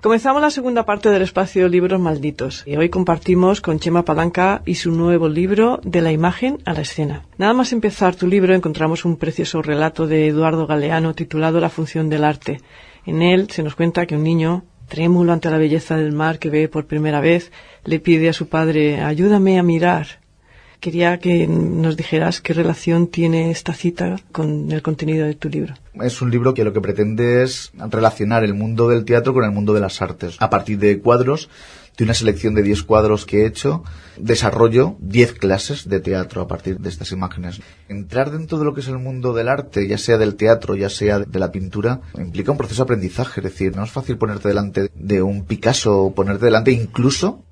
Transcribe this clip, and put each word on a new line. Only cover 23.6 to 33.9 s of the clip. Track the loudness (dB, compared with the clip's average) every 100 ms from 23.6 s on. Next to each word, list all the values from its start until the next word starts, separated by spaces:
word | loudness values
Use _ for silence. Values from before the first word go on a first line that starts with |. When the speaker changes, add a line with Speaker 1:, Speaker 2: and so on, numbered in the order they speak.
| -6
Speaker 1:
cita | -4 -4 -2 -4 -6 -8
con | -6 -4 -4 -4
el | -4
contenido | -4 -4 -2 0 -2
de |
tu | -4 -6
libro. | -6 -6 -10 -18
Speaker 2:
Es | -6 -6 -2
un | -2
libro | 2 2
que | 2
lo | 0
que | 0
pretende | -2 0 0 0 2 2
es | 2 -2 -14 -14 -6
relacionar | 0 0 0 0 2
el | 2
mundo | -2 -4 2 2
del | 2 2
teatro | 2 2
con | 0
el | 0
mundo | 0 0
de | 0
las | 0 -4
artes. | -6 -6 -10 -4
A | 0
partir | 0 -2 0
de | 2 2
cuadros, | 4 4 2 -2 -6 -20 -20 -20 -20 -4
de |
una | -2
selección | 0 0 0 0
de | 0
diez | 2 0
cuadros | 2 4 4 0
que | 0 0
he | 0
hecho, | 0 -4 -4 -6